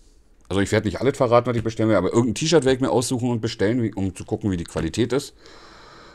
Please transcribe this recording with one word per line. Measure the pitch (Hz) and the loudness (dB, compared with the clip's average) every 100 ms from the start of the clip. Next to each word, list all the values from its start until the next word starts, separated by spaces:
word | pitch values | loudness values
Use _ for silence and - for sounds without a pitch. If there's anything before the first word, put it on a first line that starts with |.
| _ _ _ _ _ | _ _ _ _ _
Also | 92 | -2
ich | 95 | 0
werde | 107 104 | 0 0
nicht | 82 | -2
alles | 120 143 | -2 0
verraten, | 127 120 123 | 4 4 2
was | 117 | -2
ich | |
bestellen | 113 - 110 | -4 0 2
will, | 101 | 2
aber | 90 | 2
irgendein | 113 123 101 | 2 2 0
T-Shirt | 160 165 | 2 4
werde | 131 131 | 4 2
ich | |
mir | 131 | 2
aussuchen | 107 117 131 123 | 0 0 -2 -2
und | 120 | -2
bestellen, | 113 - 98 127 | -4 -2 0 0
wie, | 113 | -2
um | - 98 - | -2 -4 -6
zu | |
gucken, | - 104 107 | -6 -4 -2
wie | 90 | -2
die | |
Qualität | 82 80 80 - 120 | -4 -4 -4 -2 -2
ist. | 127 - - - - - - - - - | -2 -4 -12 -20 -20 -20 -20 -20 -20 -20